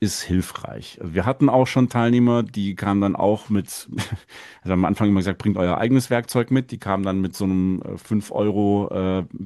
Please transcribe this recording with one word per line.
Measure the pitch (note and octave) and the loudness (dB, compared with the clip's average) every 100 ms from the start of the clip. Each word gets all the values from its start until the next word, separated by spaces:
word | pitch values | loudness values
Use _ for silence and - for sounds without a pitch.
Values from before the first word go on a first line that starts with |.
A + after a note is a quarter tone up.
ist | G#2 - | -4 -4
hilfreich. | - F#2 F2 - - A1 - - | -2 -2 -2 -8 -12 -14 -16 -12
Wir | E2+ E2 G2+ | -6 -2 -2
hatten | - C#3 | 2 4
auch | B2+ B2+ | 4 2
schon | C3 B2 | 2 2
Teilnehmer, | A#2+ A#2 A#2+ A#2+ A#2+ | 2 2 4 4 2
die | G#2+ G#2+ G2 | -2 -4 -4
kamen | F2+ G2+ G2+ | -2 0 0
dann | G2+ | 0
auch | - G2 G#2+ - | 2 0 0 0
mit, | G2+ - - - | -2 -2 -12 -10
<laughs> | - - G2+ _ - - - | -10 -8 -10 _ -20 -20 -14
also | F#2 | -2
am | F2+ F2+ | 0 2
Anfang | G2+ G#2 | 2 4
immer | G2 | 4
gesagt, | F#2 F2+ | 2 -2
"Bringt | G#2 F#2+ | -2 0
euer | F2+ E2+ | 0 0
eigenes | A2+ C3 B2+ | 2 2 2
Werkzeug | A#2+ A#2 B2 A#2 | -4 -2 -2 0
mit." | C3 B2+ | 0 -2
Die | A2 | -10
kamen | G2+ G2 | -2 -2
dann | F#2+ F#2+ | 0 0
mit | F2+ - | -2 -2
so | |
einem, | F#2+ F#2+ F#2 F#2 | -2 2 0 -2
äh, | - G2 | -6 -12
fünf | - A2 - | -4 -4 -2
Euro, | - G#2 G2 G2+ G2+ G2+ | -2 0 2 2 2 0
äh, | F#2 F#2 F#2 F2 - | -2 0 -2 -4 -10